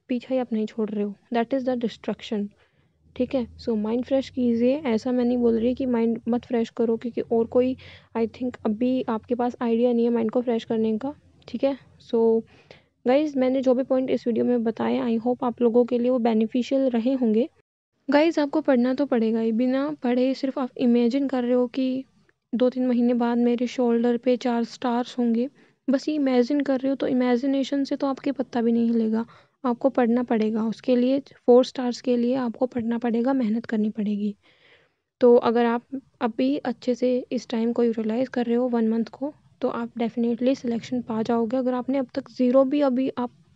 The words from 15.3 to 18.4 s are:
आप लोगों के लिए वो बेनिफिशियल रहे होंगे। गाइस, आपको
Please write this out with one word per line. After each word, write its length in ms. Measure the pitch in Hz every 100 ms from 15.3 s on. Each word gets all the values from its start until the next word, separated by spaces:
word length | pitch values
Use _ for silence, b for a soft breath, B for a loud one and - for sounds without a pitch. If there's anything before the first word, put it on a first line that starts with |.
| 247
आप 180 | 247 233
लोगों 220 | 240 233
के 140 | 240 240
लिए 120 | 240
वो 80 | 254
बेनिफिशियल 720 | 233 220 226 254 233 269 269
रहे 220 | 240 233
होंगे। 360 | 269 233 214 294 _ _ _ _ _ -
गाइस, 300 | 285 330
आपको 220 | 311